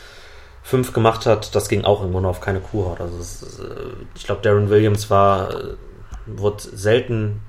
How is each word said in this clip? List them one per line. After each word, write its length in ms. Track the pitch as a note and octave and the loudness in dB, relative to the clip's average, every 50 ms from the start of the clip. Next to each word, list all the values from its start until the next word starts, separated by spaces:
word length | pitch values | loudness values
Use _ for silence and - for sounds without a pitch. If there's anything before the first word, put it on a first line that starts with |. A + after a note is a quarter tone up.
| - - - - - - - - - - - - | -20 -20 -20 -20 -20 -20 -20 -20 -20 -20 -20 -16
fünf 300 | - - C3 B2+ B2+ B2+ | -6 -2 0 0 0 0
gemacht 340 | - A#2+ A2 A2+ - - - | 0 2 2 2 2 2 2
hat, 300 | A#2+ G#2+ - - - - | 2 2 2 0 -2 -2
das 120 | G#2 - - | -2 0 0
ging 160 | A2 G2+ F#2 | 0 2 4
auch 180 | G2 G#2 F#2 F#2+ | 2 2 2 0
im 80 | F2+ | -2
Grunde 160 | F#2 F#2 F#2+ F#2 | -2 0 0 -2
auf 120 | F2+ - | -2 -2
keine 200 | - G2+ F#2+ F#2 | -4 -4 -4 -4
Kuhhaut. 400 | F2+ - - G#2+ F#2 F2 E2 - | -4 -4 -4 -4 -2 -4 -4 -6
Also 180 | F2+ F2 E2+ F2 | -8 -8 -8 -10
es 240 | E2+ E2+ - - | -10 -12 -12 -14
ist, 160 | - - - - | -16 -16 -16 -14
äh, 60 | - - - - - - - - - - - | -12 -12 -12 -12 -12 -12 -12 -14 -14 -16 -16
ich 100 | - - | -12 -6
glaub, 180 | - G#2 - | -6 -4 0
Deron 280 | - G#2+ G#2 G#2 G#2 G2 | 2 4 4 6 6 6
Williams 400 | G#2+ G#2 G#2+ G#2+ G#2 G#2 - - | 6 6 6 6 4 2 2 4
war, 400 | G2+ G2 G2 G2 G2 F#2+ F#2+ F2+ | 6 6 6 6 4 2 0 -2
äh, 240 | E2+ - - - - - - - - - - - - - - | -4 -6 -8 -10 -12 -12 -16 -18 -18 -18 -16 -14 -14 -14 -12
wurde 360 | A2 G2+ G2 G2+ G#2 G#2 - | -12 -6 -2 -2 -2 -2 -2
selten 800 | - - - G#2 F#2+ G#2 A#2 C3 - B2 A#2 A2 G#2+ G#2 G#2 G#2 - | -10 -14 -8 -2 2 2 4 2 2 0 -2 -2 -2 -2 -4 -6 -10